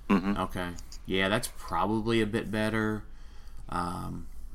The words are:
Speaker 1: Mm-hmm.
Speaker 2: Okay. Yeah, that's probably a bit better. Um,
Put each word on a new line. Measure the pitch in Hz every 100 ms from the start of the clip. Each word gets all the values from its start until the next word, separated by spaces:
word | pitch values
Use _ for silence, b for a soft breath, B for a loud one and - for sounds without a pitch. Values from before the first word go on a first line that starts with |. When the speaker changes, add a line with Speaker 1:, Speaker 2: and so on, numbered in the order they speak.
| -
Speaker 1:
Mm-hmm. | 98 95 98
Speaker 2:
Okay. | 92 95 87 87 - - -
Yeah, | 92 98
that's | 110 - -
probably | - 85 95 110 107 117
a | 107
bit | 110 -
better. | 107 107 110 110 107 - - - - - - -
Um, | 87 87 90 90 87 - - -